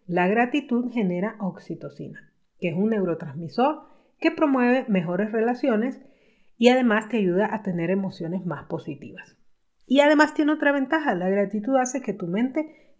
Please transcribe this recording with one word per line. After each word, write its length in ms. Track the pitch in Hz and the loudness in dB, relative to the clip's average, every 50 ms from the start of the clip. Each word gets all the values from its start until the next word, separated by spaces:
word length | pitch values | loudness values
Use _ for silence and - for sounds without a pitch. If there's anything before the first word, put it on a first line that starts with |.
| _ | _
la 200 | - 170 180 180 | -4 0 0 2
gratitud 640 | 185 214 233 247 247 294 294 285 - 240 240 247 240 | 2 2 2 2 2 0 -2 -2 -2 -2 -2 -2 -2
genera 460 | 220 240 202 180 175 175 196 220 - - | -2 -2 -2 0 0 -2 -4 -4 -6 -6
oxitocina, 920 | 208 180 - - - - 165 - 151 139 - - 151 156 156 - - _ _ _ _ _ _ _ | -8 -8 -8 -10 -12 -12 -12 -12 -12 -14 -14 -14 -16 -16 -16 -18 -20 _ _ _ _ _ _ _
que 120 | 180 170 | -4 -4
es 40 | 156 | -2
un 140 | 185 208 220 | 0 0 0
neurotransmisor 920 | 226 208 180 170 160 165 170 147 131 165 170 143 - 233 254 294 311 - - - - _ _ _ _ _ | 0 0 0 -2 -2 -4 -6 -10 -10 -10 -12 -6 -2 0 0 0 0 -2 -10 -20 -20 _ _ _ _ _
que 120 | - 330 | 0 0
promueve 560 | 330 - 320 285 262 254 247 240 247 262 247 240 | 2 2 2 2 2 4 4 4 2 2 2 0
mejores 440 | 196 185 160 175 175 185 208 214 | 0 0 0 0 -2 -2 -2 -2
relaciones 680 | 226 220 220 240 247 247 - 269 220 214 233 269 262 - - - _ _ _ _ _ _ _ _ _ | 0 0 0 0 0 0 0 0 2 2 0 -2 -4 -8 -14 -20 _ _ _ _ _ _ _ _ _
y 140 | - 233 240 | 4 4 6
además 400 | 254 262 247 233 208 220 214 - | 6 6 4 4 2 2 0 -2
te 80 | 247 220 | -2 0
ayuda 360 | 196 175 175 190 214 208 214 | 0 2 2 2 2 0 -2
a 80 | 208 | -4
tener 280 | - 190 170 170 165 170 | -4 -4 -4 -2 0 0
emociones 560 | 190 202 190 190 - - 170 165 180 185 175 | 0 0 -2 -4 -6 -8 -6 -6 -6 -6 -4
más 180 | 175 147 - - - | -6 -8 -8 -8 -8
positivas? 680 | - - - 160 139 - - - - - - - _ _ _ _ _ _ _ _ _ _ _ | -8 -8 -8 -10 -12 -12 -14 -16 -18 -18 -20 -20 _ _ _ _ _ _ _ _ _ _ _
Y 140 | - 247 285 | 2 4 6
además 320 | 285 294 302 294 302 294 | 6 6 6 6 4 4
tiene 200 | 294 - 302 294 | 2 2 2 2
otra 200 | 311 302 302 285 | 2 2 2 2
ventaja, 420 | 285 285 269 254 320 320 294 277 202 | 2 2 0 0 0 0 0 0 -2
la 140 | 175 180 185 | 0 0 0
gratitud 480 | 196 202 202 196 214 214 208 269 269 | 2 0 0 0 -2 -4 -2 0 0
hace 240 | 262 254 254 - 269 | 2 0 0 -4 -6
que 140 | 262 214 190 | -6 -6 -6
tu 120 | - 185 | -6 -6
mente 680 | 170 180 214 247 269 262 311 311 311 - _ _ _ _ | -4 -2 -2 -2 -2 -2 -4 -6 -6 -10 _ _ _ _